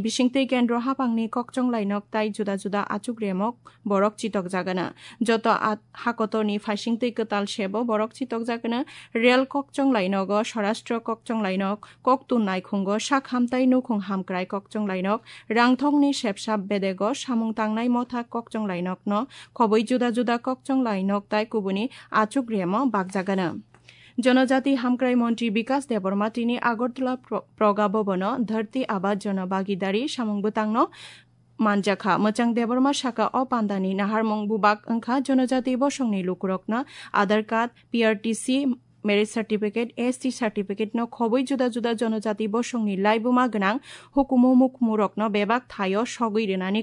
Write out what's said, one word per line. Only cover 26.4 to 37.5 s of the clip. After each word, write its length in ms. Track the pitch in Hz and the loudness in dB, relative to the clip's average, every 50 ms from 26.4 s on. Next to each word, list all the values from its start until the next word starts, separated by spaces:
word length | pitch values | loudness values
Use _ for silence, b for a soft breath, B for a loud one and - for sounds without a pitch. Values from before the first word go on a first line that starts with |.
| 233 233 240 240 - 240 | -2 -2 -2 0 0 -2
আগরতলা 420 | 233 208 247 254 247 254 262 254 254 254 - | 0 0 -2 -4 -4 -4 -4 -4 -4 -6 -6
প্র-, 200 | - 220 - - _ _ - | -6 -6 -6 -8 _ _ 2
প্রগা 300 | 220 208 202 208 208 202 190 | 2 2 4 4 2 2 2
ভবন 300 | 220 208 202 190 180 190 208 254 269 226 185 | 0 0 0 0 0 0 0 0 -2 -2 -2
ধরতি 320 | 220 220 220 214 - 262 254 - 226 | -2 -2 -4 -4 -4 -4 -2 -2 -2
আবাদ 200 | 190 180 196 208 196 - | -2 0 0 0 -2 -2
জন 140 | 208 196 190 185 185 190 | -2 -2 -2 -2 -2 -2
বাগিদারি 480 | 190 190 196 202 180 196 190 196 220 269 311 - | -2 -2 -2 -2 -2 -2 0 0 0 -2 -2 -4
সামুং 220 | - 233 214 208 202 190 | -4 -4 -2 -2 -2 -2
বুতাংন 340 | 214 208 226 214 214 220 240 330 - B B B B B B B B _ _ _ _ _ - | -2 0 0 0 0 2 2 0 0 B B B B B B B B _ _ _ _ _ 0
মানজাখা। 520 | 220 208 202 202 185 214 196 - - 202 175 170 202 | 2 2 2 2 2 2 0 0 0 0 2 2 2
মচাং 240 | 214 214 - 240 233 226 233 | 2 2 2 0 0 2 0
দেববর্মা 340 | 233 214 247 254 262 277 285 - | 0 0 2 2 2 2 2 0
শাখা 240 | - 254 226 - 214 - - 254 | -2 -4 -2 0 0 0 0 -2
অ 20 | 262 254 | -2 0
পান্দানি 400 | 254 233 214 202 202 190 190 190 190 196 | 0 0 0 0 0 0 0 0 0 0
নাহারমং 380 | 202 202 220 220 226 220 214 214 214 202 | 0 0 0 0 0 0 0 -2 -2 -2
বুবাক 300 | 220 208 196 208 214 214 - - | 0 2 4 4 4 2 0 -4
ওংখা 240 | 233 233 233 233 247 285 247 - | -4 -2 -2 0 0 0 2 2
জনজাতি 460 | 269 254 254 240 262 262 240 262 254 233 | 2 2 2 2 2 0 0 0 0 0
বসংনি 380 | 277 285 277 - 262 226 202 190 180 180 | 0 0 0 0 -2 0 0 0 0 -2
লুকুরকন 460 | 180 - - 190 190 185 - - 214 240 294 B B B B B B - | -2 -2 -2 -2 -4 -4 -4 -4 -4 -4 -4 B B B B B B 2
আধার 200 | 208 190 208 214 220 - | 2 4 2 2 0 0